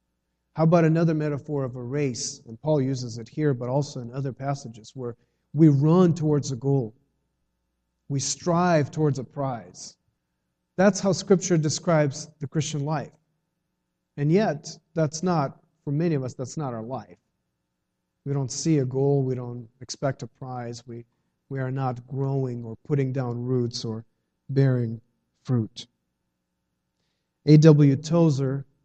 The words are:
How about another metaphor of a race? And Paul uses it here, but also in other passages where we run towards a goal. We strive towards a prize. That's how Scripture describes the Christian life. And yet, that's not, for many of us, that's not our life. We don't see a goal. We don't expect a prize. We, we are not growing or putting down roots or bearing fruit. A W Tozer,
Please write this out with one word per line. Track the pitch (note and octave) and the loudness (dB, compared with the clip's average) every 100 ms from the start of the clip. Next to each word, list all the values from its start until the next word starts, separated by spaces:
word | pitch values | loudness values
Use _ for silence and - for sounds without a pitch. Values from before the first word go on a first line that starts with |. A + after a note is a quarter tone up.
| _ _ _ _ _ - | _ _ _ _ _ 0
How | |
about | D#3+ F3 | 4 6
another | D#3+ D#3+ E3 | 4 4 2
metaphor | D#3 D3+ C#3 - D3 | 0 -2 -6 -6 -6
of | C3 B2+ | -6 -8
a | |
race? | A#2+ C#3+ C#3+ A#2 - - - | -6 -4 -2 -4 -10 -12 -18
And | A2+ | -8
Paul | D#3 D3+ | 0 0
uses | C3 C3 B2 A#2 | 0 -2 -6 -10
it | A2 | -10
here, | - D3+ | -2 0
but | B2 B2 | 0 -2
also | C#3 C#3+ C3+ | -2 -2 -8
in | A#2 | -10
other | C3 C3+ | -8 -8
passages | A#2 C#3 C#3 A#2 A2 A2 C3 | -6 -6 -6 -8 -18 -18 -12
where | A#2+ - _ _ _ | -12 -12 _ _ _
we | D3 D#3+ | 6 6
run | C#3 D3+ F3 F3+ | 6 4 6 4
towards | D#3 D3+ D3 B2 | 4 0 0 -2
a | A#2+ | -6
goal. | C3+ C#3 A2 - _ _ _ _ _ _ _ _ _ _ - | -2 -2 -2 -10 _ _ _ _ _ _ _ _ _ _ -6
We | C#3 | -4
strive | - - F3+ E3+ F3+ D#3+ C#3 | -4 -6 -2 2 2 2 0
towards | D3+ D3+ C3 | 0 0 0
a | |
prize. | A#2+ D3 C3+ A#2 F2+ - - - _ _ _ _ _ _ _ - | -6 -8 -6 -6 -12 -18 -20 -20 _ _ _ _ _ _ _ 2
That's | G3+ F#3+ | 2 4
how | G3 | 0
Scripture | E3 - F#3 - E3+ | 0 2 2 4 0
describes | D3+ - - D#3 D3 - - _ | 0 -2 0 2 2 -2 -14 _
the | C#3 | -6
Christian | D#3+ C#3 D3+ | -4 -4 -4
life. | C#3+ D3+ A#2 _ _ _ _ _ _ _ _ _ _ - | -4 -6 -8 _ _ _ _ _ _ _ _ _ _ -4
And | D3 | 2
yet, | F#3 G#3 D3 - - _ | 2 2 -4 -10 -18 _
that's | E3 D3+ - | -2 -2 -2
not, | F#3 E3+ C3+ - _ _ - | -2 0 -2 -6 _ _ -6
for | |
many | C#3+ E3+ C#3+ | -2 0 -2
of | |
us, | B2+ | -4
that's | A#2+ B2 - | -8 -10 -8
not | C#3 | -8
our | A#2 | -8
life. | A2 B2+ G2 F2 _ _ _ _ _ _ _ _ _ _ C#3 | -8 -10 -12 -20 _ _ _ _ _ _ _ _ _ _ -6
We | |
don't | C#3+ C3 | -6 -4
see | - E3 D3+ | -4 0 2
a | B2+ | 0
goal. | C3 C#3 C#3 | 0 2 2
We | C3 B2+ | 0 -4
don't | B2 A#2+ A#2 _ | -8 -12 -14 _
expect | B2 - C#3+ C3 | -16 -6 -6 -6
a | A#2 | -12
prize. | _ C3 B2 A#2 A#2 B2+ | _ -12 -10 -10 -12 -14
We, | A#2 A#2+ _ _ _ _ | -16 -18 _ _ _ _
we | C3+ | -6
are | C3 | -4
not | C3 C3 A#2+ A#2+ | -2 -4 -6 -8
growing | C3+ C3+ C3+ C3 A#2+ A#2 | -4 -2 -2 -2 -6 -10
or | A2 - | -14 -4
putting | C#3+ C3 | -2 0
down | C3 B2 A#2+ B2 | -2 -4 -4 -2
roots | B2+ A#2+ - A2+ | 0 0 -4 -8
or | A2 - _ _ _ - | -8 -12 _ _ _ -4
bearing | C3+ C3+ B2 A#2 A2+ - _ _ _ | 2 4 2 -2 -6 -14 _ _ _
fruit. | - B2 G#2+ - - _ _ _ _ _ _ _ _ _ _ _ _ _ _ _ C#3+ | -2 0 -2 -8 -20 _ _ _ _ _ _ _ _ _ _ _ _ _ _ _ 6
A | D3+ | 8
W | D#3+ D3 C#3+ C3+ | 10 8 6 4
Tozer, | - E3+ E3 C3+ C3+ C#3 - _ | 0 2 4 2 -2 -6 -10 _